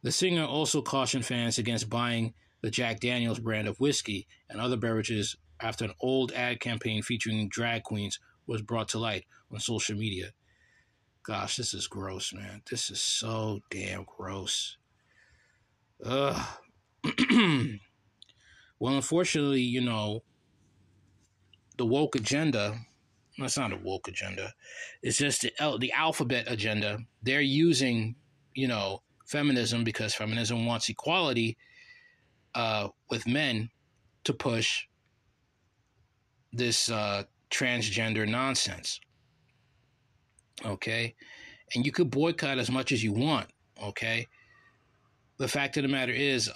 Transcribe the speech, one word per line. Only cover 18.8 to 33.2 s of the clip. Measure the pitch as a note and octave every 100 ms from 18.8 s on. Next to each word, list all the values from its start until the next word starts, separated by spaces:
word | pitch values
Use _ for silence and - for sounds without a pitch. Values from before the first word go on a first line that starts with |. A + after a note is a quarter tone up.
| A#2+
unfortunately, | C#3 C3 E3 F3+ D#3 C#3+ C3+
you | B2 B2+
know, | B2 A2 G#2+ A2 _ _ _ _ _ _ _ _ _ _ _ _ _ _ _ -
the |
woke | A#2 C3+ D3+
agenda, | C3 G#2 C#3 D#3 A#2 G#2 A2+ A#2 _ _ _ _ -
that's | C3
not | - A#2
a | F#2+
woke | F#2 F#2+ -
agenda, | F#2+ F#2+ F#2+ G2 - - - - -
it's | B2 A#2
just | C#3+ -
the | C#3 -
al-, | D3+ A2+
the | B2+
alphabet | C3+ D#3+ D3+ B2 B2+ A#2
agenda. | A2+ A2 G#2 G#2 G#2 A2+ _
They're | A2+ C#3
using, | C#3 C#3+ E3+ C3 C3+ A#2 A2 A#2+ _ _ _
you | C3 C3
know, | A2+ G2 G2 _ _ -
feminism, | D3 D3 B2+ A2+ A#2
because | A2+ G#2+ G#2+
feminism | - G#2+ A2 A2 A#2
wants | A#2 A#2 -
equality, | A2 - F3+ D#3+ A#2+ A2+ - - - - - - _ _ _ _
uh, | A#2 A2+ G#2+ G2 - -
with | A#2+